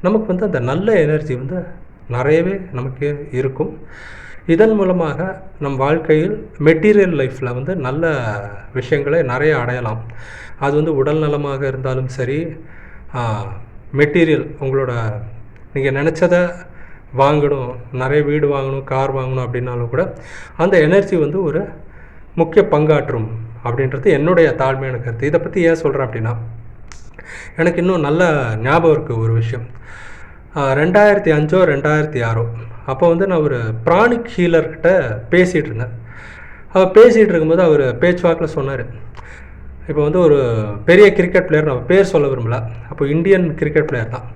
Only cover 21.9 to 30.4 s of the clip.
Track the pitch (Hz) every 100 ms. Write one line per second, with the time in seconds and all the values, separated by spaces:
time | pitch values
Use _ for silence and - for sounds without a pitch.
21.9 | - - - - - 165 - - 147 151
22.9 | 147 - 120 110 - - - 123 120 131
23.9 | 131 214 143 156 175 156 120 131 135 135
24.9 | 123 120 110 139 170 170 190 165 160 147
25.9 | 135 131 120 113 120 - - - - -
26.9 | - - - - - - - 170 175 180
27.9 | 180 143 156 180 151 120 110 120 160 165
28.9 | 151 156 113 113 113 113 - - - -
29.9 | - - - - -